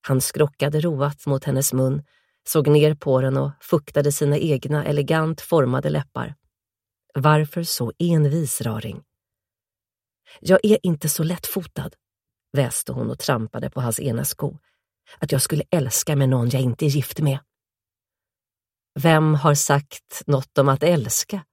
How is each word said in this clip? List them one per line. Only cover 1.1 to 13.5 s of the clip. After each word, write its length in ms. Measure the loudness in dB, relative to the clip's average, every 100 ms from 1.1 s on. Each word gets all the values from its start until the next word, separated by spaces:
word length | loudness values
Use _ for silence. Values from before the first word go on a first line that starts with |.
| -4 -4
mot 180 | -2
hennes 280 | 0 -2 0
mun, 320 | 0 0 -2 -8 _ _ _
såg 220 | -2 0 4
ner 280 | 6 4
på 260 | 2 0 0
den 160 | 2 0
och 140 | -2 -6
fuktade 520 | -2 -2 0 -2 0
sina 260 | 0 0 0
egna 460 | 0 -2 -2 -4
elegant 560 | 0 -2 0 0 0 -4
formade 500 | 0 2 2 0 -2
läppar. 440 | -4 -6 -8 -10 -12 _ _ _ _ _ _ _
"Varför 480 | 0 2 4 0 -6
så 300 | -6 -4 -6 -2
envis, 640 | 0 2 2 0 -4 -4
raring?" 440 | -4 -6 -8 -12 _ _ _ _ _ _ _ _ _ _ _ _ _ -14
"Jag 180 | 2 4
är 160 | 6 4
inte 260 | 2 -2 -2
så 140 | -2
lättfotad", 680 | -2 -4 -6 -8 -8 -10 -12 _ _ _ _ _ _
väste 400 | -2 -2 -4 -8
hon 180 | -6 -6
och 80 | -6
trampade 520 | -2 -2 -4